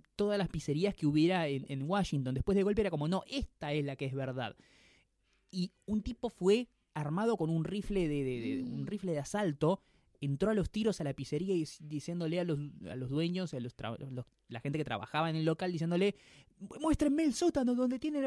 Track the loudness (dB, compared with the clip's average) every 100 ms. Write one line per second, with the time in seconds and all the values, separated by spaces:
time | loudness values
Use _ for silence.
0 | -6 -2 0 2 0 -2 -2 0 0 2
1 | 2 4 4 4 0 -2 -4 -4 0 0
2 | 2 0 0 0 2 4 4 2 2 0
3 | 0 -2 -2 -6 -6 -6 -2 -2 -2 -4
4 | -6 -4 -4 -4 -6 -10 _ _ _ _
5 | _ _ _ _ _ -6 -6 _ -6 -4
6 | -4 -4 -6 2 4 4 2 _ _ -6
7 | -2 0 0 2 2 0 -2 -4 -2 0
8 | 0 0 -2 -2 -2 -4 -4 -6 -6 -4
9 | -4 -4 -2 -2 -2 2 2 0 _ _
10 | _ _ -4 0 2 2 0 0 0 0
11 | -2 -4 -4 -2 0 0 -2 -8 -10 -8
12 | -6 -4 -2 0 0 -2 -4 -10 -10 -8
13 | -2 0 0 -2 -4 -6 -8 -8 -8 -8
14 | -8 -10 -12 _ -12 -8 -4 -2 -2 -4
15 | 0 0 2 2 2 2 0 0 2 4
16 | 4 2 -10 -20 -20 -16 -14 -2 2 4
17 | 4 4 2 4 4 4 2 4 2 0
18 | -2 0